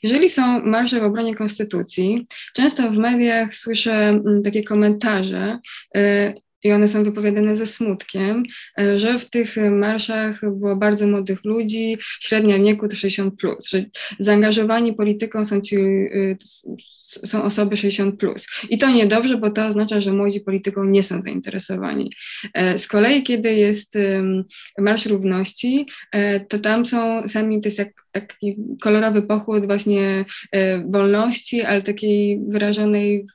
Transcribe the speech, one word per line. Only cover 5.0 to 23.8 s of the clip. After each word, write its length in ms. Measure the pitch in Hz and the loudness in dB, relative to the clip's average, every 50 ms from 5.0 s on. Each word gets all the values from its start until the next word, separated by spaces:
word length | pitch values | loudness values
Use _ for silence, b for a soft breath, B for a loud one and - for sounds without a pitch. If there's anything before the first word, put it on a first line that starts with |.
| 220 233 208 196 190 190 190 185 196 202 233 247 B B B B B B - | 0 0 0 0 -2 -2 -4 -4 -4 -4 -4 -6 B B B B B B 0
y, 380 | 208 202 202 202 202 202 202 202 - _ _ _ _ - | 2 2 4 4 2 2 0 -2 -8 _ _ _ _ 0
i 80 | 208 208 | 2 4
one 160 | 208 208 208 | 6 4 4
są 160 | 208 208 208 | 4 2 0
wypowiadane 520 | 208 208 214 208 208 202 208 208 214 214 | 0 0 0 0 0 2 2 2 2 2
ze 100 | 214 226 | 0 -2
smutkiem, 760 | 214 - - 233 214 196 196 - - - 190 190 196 214 233 247 240 B B B B B - | -6 -6 -4 -2 -4 -4 -4 -6 -10 -4 -2 -2 0 0 -2 -2 -4 B B B B B 0
y, 180 | 202 202 202 202 | 0 2 2 2
że 200 | 208 226 247 247 | 2 0 0 -2
w 120 | 240 - | -4 -4
tych 260 | - 240 233 220 - 226 214 208 | -2 -2 -2 -2 -2 0 2 2
marszach 720 | 202 202 202 208 214 220 208 - 226 220 220 214 208 - | 4 2 2 2 0 -2 -2 -4 -2 -2 -2 -4 -4 -4
było 360 | - 208 196 196 202 202 196 | -4 -4 -4 -2 -2 -2 0
bardzo 300 | 190 208 208 208 208 208 | 2 2 2 2 2 2
młodych 380 | 202 202 202 196 190 196 190 _ | 2 2 0 0 -4 -6 -4 _
ludzi, 540 | 214 214 226 226 214 214 226 226 226 226 220 B B B B | -2 -2 -2 -2 -2 -4 -2 -2 -2 -4 -4 B B B B
średnia 380 | - - 220 220 214 208 202 196 | -4 -2 0 2 4 4 4 6
wieku 300 | 202 208 214 208 214 208 | 4 4 4 2 -2 -6
to 80 | 208 | -6
sześćdziesiąt 440 | 190 - 196 190 - 196 196 190 - | -2 -2 -2 -2 0 -2 -4 -4 -2
plus, 280 | - 165 - - - - | -4 -4 -4 -6 -10 -4
że 160 | - 190 196 - B B B B 196 B | -4 -4 -4 -4 B B B B -8 B
zaangażowani 760 | 202 202 208 208 214 214 214 220 220 214 226 233 233 233 214 | 2 4 4 6 6 4 4 2 2 2 2 2 2 0 0
polityką 520 | 220 208 208 208 208 226 214 - 220 214 | 0 0 0 0 -2 -4 -6 -4 -4 -4
są 160 | 208 208 202 | 0 -2 -2
ci, 160 | 202 - 208 | -2 0 0
y, 600 | 196 196 196 196 196 196 - - 202 196 190 190 190 - | 0 2 2 2 0 0 -2 -2 -2 -2 -2 -4 -6 -10
s-, 580 | - - - _ - - - - - - _ - - - - - | -20 -20 -20 _ -16 -16 -16 -16 -20 -20 _ -20 -20 -20 -16 -12
są 180 | 196 - 214 - | -6 -4 -2 -2
osoby 340 | 202 208 - 208 202 208 | -2 0 0 0 0 0
sześćdziesiąt 440 | 202 208 202 196 - 202 196 196 202 | 0 0 0 0 2 0 0 0 0
plus. 260 | - 196 - - - B B B B B | -4 -4 -4 -6 -12 B B B B B
I 80 | 226 214 | -2 2
to 120 | - 269 | 2 4
niedobrze, 460 | 254 240 214 202 214 226 233 262 254 | 4 6 4 4 2 2 2 0 -2
bo 140 | 220 214 214 | 0 0 -2
to 160 | 208 214 220 | 0 0 -2
oznacza, 340 | 220 208 208 214 208 214 208 | 0 0 -2 -2 0 0 -2
że 120 | 196 196 190 | 0 0 0
młodzi 280 | 196 202 202 202 202 | 2 0 0 -2 -2
polityką 440 | 202 196 190 196 196 202 190 196 196 | -4 -4 -4 -2 -4 -4 -4 -2 0
nie 180 | 196 196 196 190 | 4 4 4 4
są 200 | 190 185 175 185 | 2 -4 -6 -6
zainteresowani. 920 | - - - 180 202 - 196 185 - 190 185 190 175 - 139 135 131 - B B B B B B 202 B | -6 -8 -8 -8 -6 -8 -8 -8 -8 -8 -6 -6 -6 -4 -4 -6 -6 -10 B B B B B B -10 B
E, 240 | - 185 185 175 - | -2 0 0 0 -2
z 80 | - | -4
kolei, 360 | - - 208 208 240 285 285 262 | -2 2 2 4 4 4 2 2
kiedy 320 | - 240 226 214 226 220 | 0 -2 0 0 0 2
jest, 420 | 214 208 202 208 208 | 4 4 2 2 -2